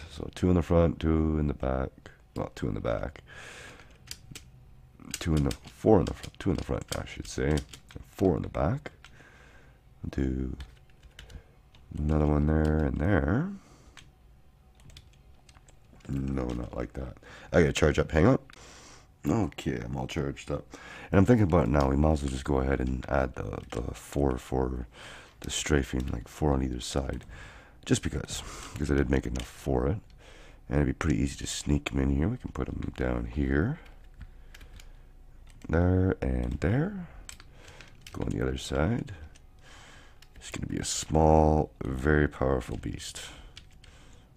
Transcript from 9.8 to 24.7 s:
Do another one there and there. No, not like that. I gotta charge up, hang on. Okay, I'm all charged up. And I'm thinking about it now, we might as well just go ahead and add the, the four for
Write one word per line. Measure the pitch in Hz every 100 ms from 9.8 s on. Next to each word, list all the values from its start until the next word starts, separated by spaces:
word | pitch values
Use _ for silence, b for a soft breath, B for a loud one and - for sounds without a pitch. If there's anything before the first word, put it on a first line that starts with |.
| B - -
Do | - 65 65 65 62 - - - - - B B B B B _ - - 90
another | 76 76 73
one | 76 73
there | 78 78 78
and | 71 -
there. | 82 92 69 110 185 196 B B B B - _ - - - - - - - - - - - - - - - - - - -
No, | 67 67 67 62
not | 60 57 -
like | 60
that. | 67 65 - B B B
I | 90
gotta | 76
charge | 67 78 73
up, | 73
hang | 78 87
on. | - - B B B B B B _ -
Okay, | 113 85 - 78 62
I'm | 57 67
all | 65
charged | 80 69 69 -
up. | 73 - B B B B
And | 95
I'm | 95
thinking | 123
about | 98 85
it | 58
now, | 73 67
we | 69
might | 78
as | 78
well | 69
just | 65
go | 65 67
ahead | 65 67
and | 64 64 -
add | 67 65
the, | - - - -
the | - 60
four | - - - 69 62
for | - 64 64